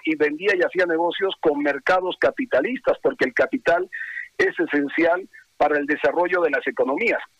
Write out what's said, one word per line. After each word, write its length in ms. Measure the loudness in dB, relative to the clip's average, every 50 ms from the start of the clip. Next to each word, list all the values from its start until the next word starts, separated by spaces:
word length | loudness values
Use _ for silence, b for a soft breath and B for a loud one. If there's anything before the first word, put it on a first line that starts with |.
| 0
y 120 | -2 0
vendía 400 | 0 0 0 0 -2 -2 -2 0
y 80 | 2 0
hacía 240 | 0 0 0 0
negocios 480 | 0 2 0 0 0 0 -2 -4 -4 -4 0
con 220 | 0 0 0 2
mercados 540 | 0 -2 -2 -2 0 0 0 2 0 -2 -2 0
capitalistas, 800 | 0 0 0 -2 -4 -2 0 0 0 0 -4 -2 -2 -2 -2 0 0
porque 220 | -2 0 0 -2
el 80 | -2 0
capital 520 | 0 0 0 -2 -2 0 2 2 2 0 -4 B B B B B B B B -2
es 220 | 0 0 0 0 0
esencial 720 | -2 0 0 0 0 0 0 2 2 2 2 0 -2 -8 B B B B _
para 200 | 0 2 2 2
el 80 | 2 0
desarrollo 560 | 0 -2 0 0 2 2 2 2 2 2 2
de 80 | 2 2
las 160 | 0 -2 -2
economías. 520 | -4 -2 0 0 0 0 0 0 0 -2 -2 -4 -10 _ _